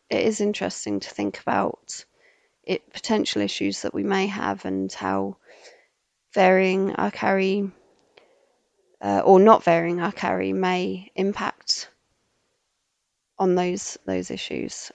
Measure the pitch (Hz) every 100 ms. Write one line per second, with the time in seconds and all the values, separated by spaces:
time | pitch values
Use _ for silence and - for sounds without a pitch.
0 | _ 226 220 214 208 208 190 - 214 202
1 | - - - - - 101 - - - -
2 | - _ _ _ _ _ - 180 - -
3 | - 214 - 208 202 - 202 196 - -
4 | 202 196 202 202 - 196 - 95 95 -
5 | 95 98 98 - _ - - - _ _
6 | _ _ _ 202 185 190 190 190 190 -
7 | 208 - 214 190 190 202 196 - _ _
8 | _ _ _ _ _ _ _ _ _ _
9 | - 98 - 190 208 - - 165 170 175
10 | 175 - - 185 190 190 185 180 185 185
11 | 185 - 196 - 202 - - - - _
12 | _ _ _ _ _ _ _ _ _ _
13 | _ _ _ - 190 180 180 185 - -
14 | - - 185 - - - - - -